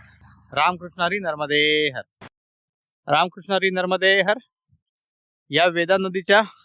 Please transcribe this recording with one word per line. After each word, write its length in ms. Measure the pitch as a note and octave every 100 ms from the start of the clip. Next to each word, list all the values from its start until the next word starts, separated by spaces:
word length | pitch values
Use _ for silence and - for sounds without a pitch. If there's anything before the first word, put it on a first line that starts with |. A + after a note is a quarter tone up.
| - - - - -
रामकृष्ण 480 | C#3 D#3+ F3+ F3 F#3
हरी 180 | F3 G3+
नर्मदे 680 | F3 D3+ D3 D3 D3+ D3+ D3+
हर. 360 | B2+ - _ - _ _ _ _ _ _ _ -
रामकृष्ण 460 | D3 F3+ - F#3
हरी 160 | F#3+ F#3+
नर्मदे 520 | F#3 F3+ F#3 F#3+ G3
हर. 160 | F#3 A#3+ _ _ _ _ _ _ _ _ _ _ -
या 160 | C#3+ F3+
वेदा 320 | E3+ E3+ F#3+
नदीच्या 420 | F#3+ F#3 F#3 G3+ G#3 -